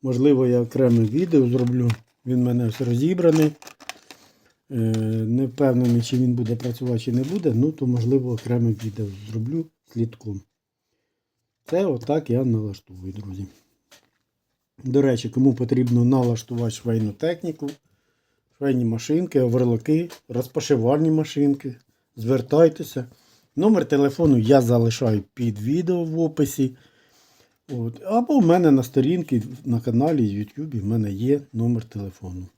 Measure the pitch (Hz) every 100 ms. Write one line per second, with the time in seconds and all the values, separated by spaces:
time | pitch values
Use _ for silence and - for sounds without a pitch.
0 | 131 123 139 135 131 123 120 135 131 117
1 | 110 123 180 160 127 127 123 127 120 113
2 | _ _ 127 127 123 120 120 110 123 120
3 | 151 180 170 156 151 151 - - - -
4 | _ - _ _ _ _ _ 131 113 110
5 | 110 113 110 120 135 117 139 123 123 120
6 | 117 127 127 120 113 117 127 120 127 117
7 | 117 120 135 196 165 113 143 156 131 123
8 | 117 135 123 117 - 120 117 104 113 104
9 | 104 98 104 110 113 160 160 _ _ 117
10 | 117 117 110 101 _ _ _ _ _ _
11 | _ _ _ _ _ _ - 170 190 127
12 | 113 151 156 123 131 113 107 98 _ 92
13 | 92 101 98 92 92 _ _ _ _ -
14 | _ _ _ _ _ _ _ _ 127 131
15 | 139 120 117 127 131 120 120 131 123 120
16 | 120 135 123 113 - 120 117 110 120 113
17 | 107 101 160 165 175 156 143 147 _ _
18 | _ _ _ _ _ _ 139 131 117 110
19 | - 151 180 143 127 120 123 117 117 156
20 | 170 - _ 120 - - 151 139 113 147
21 | 160 156 151 143 143 139 139 123 _ _
22 | _ - 113 131 120 147 165 156 156 -
23 | 123 _ _ _ _ - 196 208 151 143
24 | 143 139 165 127 110 139 120 120 117 113
25 | 120 107 95 - 120 104 107 156 175 180
26 | 165 160 160 156 143 - 131 127 _ _
27 | _ _ _ _ _ _ _ 127 117 117
28 | 185 220 247 294 170 175 170 135 120 139
29 | 135 175 165 123 107 - 135 117 120 117
30 | 147 156 110 101 107 - 156 127 101 113
31 | 104 98 123 143 139 113 117 120 113 104
32 | 98 - 92 90 92